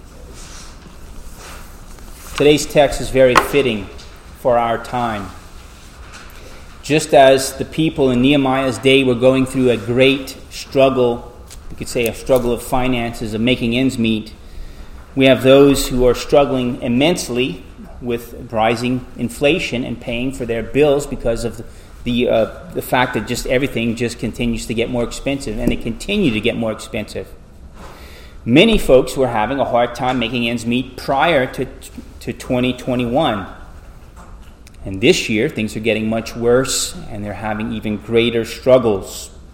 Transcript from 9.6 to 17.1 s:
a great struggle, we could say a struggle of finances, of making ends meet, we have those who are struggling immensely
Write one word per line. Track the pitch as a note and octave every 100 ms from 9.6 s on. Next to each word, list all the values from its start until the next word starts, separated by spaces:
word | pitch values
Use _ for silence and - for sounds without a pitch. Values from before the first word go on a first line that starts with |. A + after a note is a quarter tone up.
| B2+
a | A2+
great | G#2 A#2+ C3+ C#3 C3+ - -
struggle, | - - C3+ C3+ B2+ B2 A#2 - - - - -
we | -
could | -
say | B2+ A2+
a |
struggle | - - B2+ A#2+
of | A2+
finances, | - C3 B2+ B2 A#2 A2+ A2+
of | G#2+
making | A#2+ B2+ A#2+ A#2+
ends | C3 A2+
meet, | A2+ A2 G#2+ - - - - - - - -
we | C3+ C3+
have | A#2+
those | B2+ C3+ C#3+ C#3 -
who | B2+ B2
are | A#2+
struggling | - D3 C#3 C3 B2 C#3
immensely | C3 A#2+ D3+